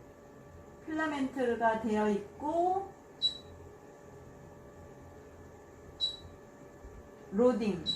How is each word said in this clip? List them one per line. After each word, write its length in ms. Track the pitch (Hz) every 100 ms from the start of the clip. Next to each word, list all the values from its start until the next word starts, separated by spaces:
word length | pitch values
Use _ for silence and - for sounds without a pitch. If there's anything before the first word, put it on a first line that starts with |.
| - - - - - - - - -
필라멘트가 920 | 311 311 285 262 269 240 220 226 220
되어 280 | 220 214 214
있고 800 | 202 - - 294 339 359 381 - - - - - - - - - - - - - - - - - - - - - - - - - - - - - - - - - - - - - - - - - - - - -
로딩, 520 | 196 247 208 214 170 -